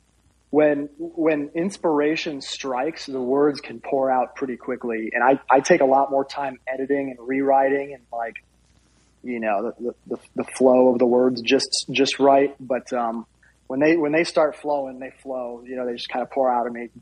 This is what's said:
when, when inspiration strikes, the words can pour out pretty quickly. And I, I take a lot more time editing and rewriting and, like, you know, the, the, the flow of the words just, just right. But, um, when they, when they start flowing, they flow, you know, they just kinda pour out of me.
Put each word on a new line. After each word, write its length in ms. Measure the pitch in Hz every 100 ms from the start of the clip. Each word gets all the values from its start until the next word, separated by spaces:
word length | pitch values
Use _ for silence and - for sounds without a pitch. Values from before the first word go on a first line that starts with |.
| _ _ _ _ _
when, 400 | 143 151 143 147 160
when 520 | 170 170 160 147 143 165
inspiration 840 | 196 - 170 147 147 160 170 139
strikes, 640 | - - 135 123 156 - -
the 120 | 131
words 400 | 123 139 147 135
can 220 | - 117
pour 280 | - 139 131
out 260 | 127 120 -
pretty 200 | 135 117
quickly. 560 | - 123 120 113 110
And 80 | 120
I, 160 | 120 139 -
I 60 | 135
take 220 | - 165
a 40 | 135
lot 240 | 131 139
more 140 | 135
time 340 | 135 143 139 127 -
editing 480 | 131 131 143 135 120
and 100 | 120
rewriting 680 | 135 135 135 135 139 139
and, 100 | 131 _
like, 220 | 117 117 - _ _ _ _ _ _ _ _
you 160 | 123 120
know, 320 | 110 101 113 -
the, 180 | 120 - -
the, 120 | 117 _ 127
the 80 | - -
flow 320 | 131 127 127
of 60 | 120
the 60 | 123
words 360 | 123 127 120
just, 460 | 117 135 - - -
just 280 | 127 135 -
right. 360 | 139 139 143 -
But, 320 | 127 123 -
um, 320 | 123 117 113 - _ _ _ -
when 140 | 131
they, 160 | 156 170
when 160 | 147
they 100 | 160
start 320 | 160 170 151 -
flowing, 440 | 147 143 131 127
they 120 | 131 -
flow, 420 | 135 127 120 120 123
you 100 | 127
know, 100 | 123
they 100 | 120
just 120 | -
kinda 180 | 127 120
pour 220 | 139 127
out 160 | 120 120
of 60 |
me. 160 | 117 117 123